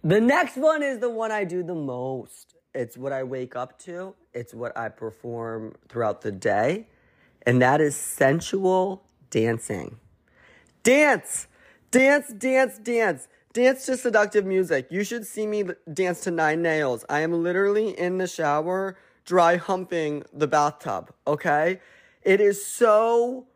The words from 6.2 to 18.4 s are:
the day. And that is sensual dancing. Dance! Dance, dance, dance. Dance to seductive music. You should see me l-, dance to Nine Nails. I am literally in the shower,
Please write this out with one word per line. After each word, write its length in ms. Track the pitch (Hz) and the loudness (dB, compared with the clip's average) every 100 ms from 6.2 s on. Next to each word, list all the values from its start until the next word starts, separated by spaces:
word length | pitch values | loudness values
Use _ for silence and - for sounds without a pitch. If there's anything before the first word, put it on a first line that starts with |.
the 100 | 107 | -8
day. 540 | 95 104 101 120 190 226 _ _ _ _ _ | -4 -2 2 0 -2 -8 _ _ _ _ _
And 160 | - 123 | 0 4
that 200 | 123 147 | 4 4
is 160 | 151 143 | 2 0
sensual 1080 | - - 135 165 - 196 190 185 185 190 _ _ _ | -10 2 2 2 -2 0 2 2 0 -4 _ _ _
dancing. 680 | - 113 117 - 101 65 - _ _ _ _ _ _ _ _ | -2 0 -2 -6 -10 -10 -18 _ _ _ _ _ _ _ _
Dance! 680 | 220 269 302 240 - - - _ _ _ _ | 4 6 6 2 -2 -10 -12 _ _ _ _
Dance, 420 | 254 269 294 285 | 4 6 4 0
dance, 460 | 208 254 262 262 - | -8 0 2 0 -2
dance. 500 | 214 233 214 143 - _ _ | -4 0 0 -2 -10 _ _
Dance 320 | - 254 262 - | 2 2 2 -4
to 120 | 254 | -2
seductive 480 | 247 214 208 208 190 | 2 2 2 0 0
music. 400 | 190 180 143 127 | 0 0 -2 -2
You 140 | 180 | -6
should 220 | 202 233 208 | -6 -8 -10
see 200 | - 214 | -8 -4
me 180 | 208 | -4
l-, 100 | 190 - - | -6 -8 -12
dance 300 | 151 185 175 | -4 -4 -2
to 80 | - | -4
Nine 320 | 170 156 160 | 0 0 0
Nails. 420 | 170 156 143 117 - | 0 0 0 -4 -4
I 100 | 147 | -2
am 220 | 160 170 | -2 -2
literally 560 | 170 180 202 208 220 - | -2 0 0 0 -2 -2
in 180 | 180 185 | -4 -2
the 100 | 185 | -4
shower, 680 | - | -2